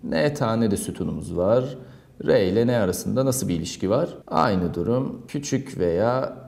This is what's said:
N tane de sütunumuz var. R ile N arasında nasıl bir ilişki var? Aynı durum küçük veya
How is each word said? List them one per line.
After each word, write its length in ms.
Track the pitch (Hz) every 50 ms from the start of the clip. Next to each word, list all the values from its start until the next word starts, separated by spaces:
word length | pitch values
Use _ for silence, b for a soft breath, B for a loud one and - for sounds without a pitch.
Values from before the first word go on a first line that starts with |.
| -
N 300 | - 139 160 151 147 143
tane 360 | - 131 113 113 113 117 107
de 60 | 98
sütunumuz 600 | 92 - - 87 - 90 85 80 78 80 87 87
var. 420 | 85 87 95 113 127 127 139 - B B B B B B B B - -
R 220 | - - 127 101 92
ile 180 | 92 110 120
N 100 | 120 123
arasında 480 | 120 104 90 90 - - 95 101 123 135
nasıl 240 | 135 123 127 - 95
bir 60 | 87
ilişki 360 | 82 82 85 - - - 92
var? 280 | 104 131 165 175 - - -
Aynı 480 | - - - 156 127 101 90 87 85 71
durum 480 | 85 87 101 117 127 135 - - - - -
küçük 500 | - 151 143 - - 127 - - - -
veya 580 | 90 87 82 87 107 117 123 131 135 - - - -